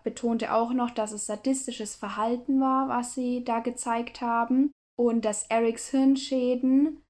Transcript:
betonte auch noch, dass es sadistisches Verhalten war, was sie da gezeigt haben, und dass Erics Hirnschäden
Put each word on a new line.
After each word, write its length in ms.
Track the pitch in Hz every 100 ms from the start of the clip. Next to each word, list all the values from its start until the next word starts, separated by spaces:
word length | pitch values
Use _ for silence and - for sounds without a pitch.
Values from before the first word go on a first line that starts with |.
betonte 480 | - 226 240 226 226
auch 200 | 220 233
noch, 180 | 247 240
dass 220 | 247 214
es 140 | 208 -
sadistisches 680 | 208 269 262 - 233 214
Verhalten 640 | - 208 202 220 240 247 269
war, 280 | 262 262 269
was 260 | 247 240
sie 300 | - 247 247
da 160 | 247 226
gezeigt 600 | 240 240 - 233 240 -
haben, 520 | 240 233 233 254 285 - _ -
und 280 | 240 233
dass 200 | 220 202
Erics 440 | - 226 226 226 -
Hirnschäden 1120 | 269 269 269 - 262 247 254 262 269 302 311